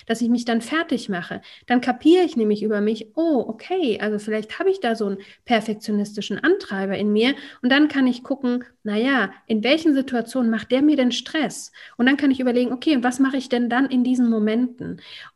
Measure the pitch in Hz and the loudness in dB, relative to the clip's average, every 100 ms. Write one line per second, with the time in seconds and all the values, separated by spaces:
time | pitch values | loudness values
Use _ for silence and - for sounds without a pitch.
0 | - 226 233 240 233 220 226 311 330 240 | -6 -2 0 0 0 -2 -2 -4 -2 -4
1 | - 185 175 190 - - - 247 247 247 | -4 -6 -6 -12 -14 -14 -2 0 0 2
2 | 302 359 349 - 214 208 214 208 208 220 | 4 6 4 2 0 0 0 0 0 -2
3 | - - 330 277 - - - 381 302 208 | -6 -2 2 2 0 -8 -6 -2 0 0
4 | 208 208 208 214 214 - 370 381 240 220 | -2 -4 -4 -6 -6 -2 0 0 0 -2
5 | 202 196 - - - 233 214 214 - 208 | -2 -4 -10 -16 0 0 0 -6 -4 -2
6 | 202 214 202 202 294 392 - 190 196 196 | -2 -6 -6 -2 0 0 -2 -6 -4 -2
7 | 208 208 240 277 - - 247 269 302 285 | 0 2 2 0 -8 -6 2 4 4 2
8 | 254 247 - 269 247 247 - _ 208 208 | 0 0 -4 -4 -2 -4 -6 _ -4 -2
9 | 247 269 190 - - 220 226 320 320 269 | 0 0 0 -6 -4 -2 2 2 4 2
10 | 262 240 226 262 233 220 - 254 294 285 | 0 -4 -4 -2 0 -2 0 2 4 4
11 | 247 240 - 320 254 - - - - - | 2 0 -4 -4 -4 -4 -14 -18 -14 0
12 | 240 277 285 254 254 240 247 262 - 285 | 2 4 2 2 0 0 0 0 0 2
13 | 247 247 262 269 254 240 240 240 269 262 | 2 2 0 0 -2 -2 0 0 0 2
14 | 247 254 240 226 214 220 247 - 170 180 | 2 2 2 2 2 0 -2 -4 -10 -10
15 | - - - | -14 -20 -20